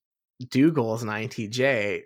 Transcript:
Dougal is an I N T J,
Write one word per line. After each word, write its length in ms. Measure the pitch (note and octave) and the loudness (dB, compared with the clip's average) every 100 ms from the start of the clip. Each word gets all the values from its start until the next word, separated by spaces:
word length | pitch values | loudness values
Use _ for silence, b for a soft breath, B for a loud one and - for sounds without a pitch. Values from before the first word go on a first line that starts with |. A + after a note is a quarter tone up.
| _ _ _ _ B2+ | _ _ _ _ -4
Dougal 480 | C3 D3+ D3 A2+ A2+ | 2 4 4 0 -2
is 80 | |
an 60 | A2+ | -4
I 140 | G#2+ | -4
N 40 | A2 | -6
T 200 | - G#2 | -6 -6
J, 540 | A#2+ C3 B2 G2+ E2+ | 0 2 2 0 -4